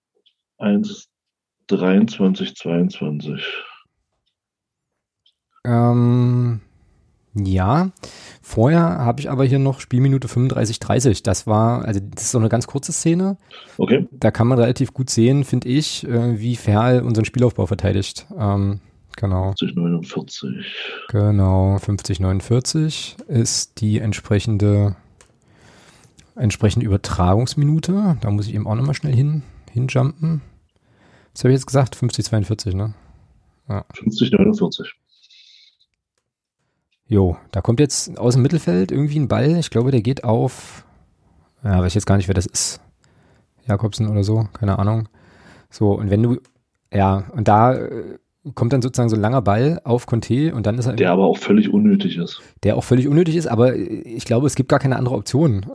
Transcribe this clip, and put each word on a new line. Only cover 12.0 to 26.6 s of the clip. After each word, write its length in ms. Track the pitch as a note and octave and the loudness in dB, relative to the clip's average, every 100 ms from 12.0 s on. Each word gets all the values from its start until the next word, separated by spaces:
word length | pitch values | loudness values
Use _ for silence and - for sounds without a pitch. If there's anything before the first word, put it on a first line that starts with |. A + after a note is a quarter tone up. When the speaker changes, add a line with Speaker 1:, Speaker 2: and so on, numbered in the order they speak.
| G2+ - | -6 -8
Speaker 2:
ist 80 | - | -4
so 80 | B2 | 0
eine 100 | A2 | 2
ganz 160 | A#2 - | 0 -2
kurze 260 | C#3 - | -8 -6
Szene. 460 | E3 E3 E3 F#3+ G3 _ - - - | -4 0 0 0 -4 _ -20 -16 -4
Speaker 1:
Okay. 300 | F#3+ - - | 0 0 0
Speaker 2:
Da 200 | - A2+ | -2 -2
kann 160 | - A#2 | 2 2
man 100 | B2+ | 4
relativ 340 | A#2 B2+ C3+ | 2 2 -4
gut 200 | - C3 | -4 -4
sehen, 320 | - A#2 C#3 | 2 4 4
find 220 | C3 B2 B2 | 0 -2 0
ich, 420 | C3+ D3+ - - | -2 -2 -6 -2
äh, 320 | A#2 A#2+ A2 | 0 0 0
wie 160 | A#2 A#2 | -2 -2
Ferl 480 | - G#2 A#2+ B2+ | 2 2 4 2
unseren 220 | B2 A2+ G#2 | 2 0 0
Spielaufbau 420 | - A#2+ - G2 | 2 0 2 -2
verteidigt. 580 | G#2 G2 G2 G2 - - G3 | -2 0 0 -2 -8 -14 -4
Ähm, 440 | G#2 G2+ G2 G2+ - _ _ - | -2 0 0 -4 -10 _ _ -8
genau. 340 | G2 F#2 F#2+ | -2 -2 -2
Speaker 1:
Fünfzig 260 | F#2+ - F2+ | -2 -4 -2
neunundvierzig. 880 | E2+ E2+ E2+ - C#2 - C2 C2 - - - - - | -2 -2 -4 -10 -12 -10 -10 -10 -12 -14 -14 -14 -6
Speaker 2:
Genau, 680 | G#2+ G#2 G#2 F#2+ F#2+ F#2+ G2 | -2 2 2 2 2 2 0
fünfzig 420 | - G2+ - F2+ | -2 -4 -4 -2
neunundvierzig 1000 | F#2+ F#2+ - A#2+ - D#3+ D#3 - - - B3 | -2 -2 0 -2 0 -2 -2 -4 -10 -16 -4
ist 520 | C3+ A2+ - - - | -2 0 -2 -6 -4
die 180 | G#2+ G#2+ | -2 0
entsprechende, 960 | A2 G2+ - G#2 A#2 G#2 G#2 G#2 G2+ F#2+ _ _ _ _ _ _ _ - - _ _ _ _ | -2 -4 -2 -2 0 2 4 4 2 -2 _ _ _ _ _ _ _ -20 -20 _ _ _ _
entsprechende 540 | - A2 - | -4 -2 0